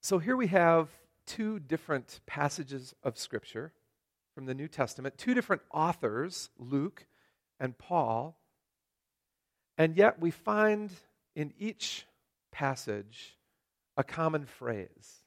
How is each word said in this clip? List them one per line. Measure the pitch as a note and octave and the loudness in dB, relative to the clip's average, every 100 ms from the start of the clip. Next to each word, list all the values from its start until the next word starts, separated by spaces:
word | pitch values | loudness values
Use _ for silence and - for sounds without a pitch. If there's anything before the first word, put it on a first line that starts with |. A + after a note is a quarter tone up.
So | - F#3+ | 2 0
here | E3+ B3+ | 2 0
we | A3 | 4
have | F#3 E3+ E3 D#3+ - _ _ - | 6 8 6 4 -8 _ _ -14
two | - G#3+ G#3+ | -4 -4 -4
different | C3+ D#3+ - C#3 A#2+ - | -4 -6 -2 -4 -4 -20
passages | - - D3 - C3+ C3+ B2+ - | -12 0 0 0 -8 -10 -12 -6
of | C3+ A2+ | -6 -6
Scripture | - A2+ - A2 D#3 _ _ _ _ _ _ | -8 -8 -8 -12 -12 _ _ _ _ _ _
from | - C3 | -14 -8
the | |
New | C3 D#3 | -8 -8
Testament, | - B2+ - C3+ - | -2 -4 -2 -10 -6
two | - | 0
different | B3+ - F#3 _ | 0 2 -4 _
authors, | D3+ E3 F3+ A#2+ G#2+ E3 F3+ - _ | 0 0 0 -2 -2 -4 -8 -14 _
Luke | B2 C#3 E3 - - _ _ _ _ _ | -2 -2 -2 -6 -20 _ _ _ _ _
and | C3 A#2+ | -8 -8
Paul, | - F3 B2 A2+ D3 E3 _ _ _ _ _ _ _ _ _ _ _ _ _ - | -2 0 2 -2 -4 -12 _ _ _ _ _ _ _ _ _ _ _ _ _ 2
and | D#3+ D#3+ | 2 8
yet | G#3+ - | 6 6
we | E3 | -2
find | - - G#3 G#3+ G#3 G#3 F3+ _ _ _ | -2 -2 4 4 2 -4 -14 _ _ _
in | - D3+ - | -8 -8 -6
each | G#3+ - - - - _ _ _ _ | -8 -6 -8 -8 -14 _ _ _ _
passage | - C#3 C3 - G#2 G2+ A2+ - _ _ _ _ _ _ - | -4 -2 -2 -4 -6 -8 -18 -20 _ _ _ _ _ _ -4
a | |
common | C#3 - D#3+ D#3 C#3 | -4 0 0 0 -6
phrase | - B2 G#2+ F2+ - - - | -8 -6 -6 -8 -16 -20 -20